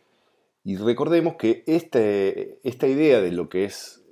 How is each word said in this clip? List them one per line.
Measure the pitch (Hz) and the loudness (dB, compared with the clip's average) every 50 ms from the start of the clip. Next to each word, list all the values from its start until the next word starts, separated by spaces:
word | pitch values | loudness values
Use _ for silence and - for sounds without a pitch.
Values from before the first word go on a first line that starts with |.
| _ _ _ _ _ _ _ _ _ _ _ _ _ | _ _ _ _ _ _ _ _ _ _ _ _ _
Y | 98 98 | -8 -8
recordemos | 92 104 113 120 120 147 156 165 170 160 170 160 | -4 -2 -2 0 0 0 2 2 2 2 0 -4
que | - - 110 117 - - | -2 0 0 0 0 0
este, | - 156 170 165 - - 123 110 104 101 101 98 95 95 95 98 - - _ _ | -2 -2 -2 -2 0 0 2 2 2 2 2 0 0 -2 -4 -8 -10 -12 _ _
esta | 131 120 - - | -8 -6 -2 0
idea | 135 135 139 156 156 135 113 95 | 0 2 2 4 4 4 4 4
de | 87 87 | 0 -2
lo | 90 85 76 | -4 -6 -6
que | - 90 98 | -4 -4 -4
es, | 101 98 - - - - _ _ _ | -4 -6 -12 -18 -20 -20 _ _ _